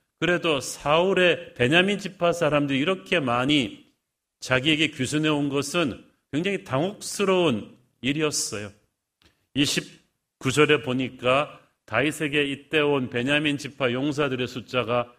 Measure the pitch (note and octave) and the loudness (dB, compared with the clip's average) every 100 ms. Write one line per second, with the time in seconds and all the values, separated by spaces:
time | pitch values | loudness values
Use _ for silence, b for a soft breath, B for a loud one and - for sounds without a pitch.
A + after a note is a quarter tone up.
0 | _ _ E3 F3 E3+ C#3+ - - C#3+ D#3 | _ _ 0 0 0 -2 -4 -6 2 2
1 | F#3 F#3 F3+ D3+ - - B2 E3 F#3+ G3+ | 4 4 4 2 -4 -2 4 4 4 0
2 | F3 - F3 E3+ D#3+ D3 C#3+ C3+ D3+ F#3+ | -6 -2 0 2 2 2 2 0 0 -2
3 | - F3 C3+ A#2+ C3 D3+ A2+ - - _ | -2 -2 0 0 2 2 2 -4 -20 _
4 | _ _ _ _ - C3 C#3 D3+ D#3 - | _ _ _ _ -2 0 2 2 0 -2
5 | B2+ D3+ D#3 D3+ C#3+ C3+ C#3 F3 D#3+ F2+ | -2 0 0 0 0 -2 -2 -2 -2 -4
6 | - _ _ C#3 F#3 F#3+ - C3 F3 G#3 | -12 _ _ -4 -2 -4 -4 -2 -2 -4
7 | - - G3 F#3 E3+ A2+ - - _ _ | -10 -2 2 2 2 0 -4 -16 _ _
8 | B2 C#3+ D3+ C#3+ - G#2 G#2 G2+ _ _ | -4 -2 -2 -2 -4 -6 -10 -16 _ _
9 | _ _ b b b - D3 - - - | _ _ b b b -2 0 -2 -6 -14
10 | _ _ _ _ C3 C3 D3 D3 A#2 B2+ | _ _ _ _ -2 2 4 2 0 -4
11 | B2+ - B2 C3 D3 - _ _ - G#2+ | -4 -4 0 2 0 -8 _ _ -4 -2
12 | C#3+ D3 D#3 D3 C#3+ C3+ - D#3+ D3 C#3+ | -2 -2 -2 -2 -2 -4 -2 0 2 2
13 | B2+ B2 B2 D3 D3+ C#3+ C3 - C3 B2 | 0 -2 0 0 0 -2 -6 -4 -2 0
14 | C#3+ C#3 C#3+ B2+ B2 B2+ - B2+ A2+ A#2+ | -2 -2 -2 -2 -4 -6 -4 -4 0 0
15 | A#2+ | -2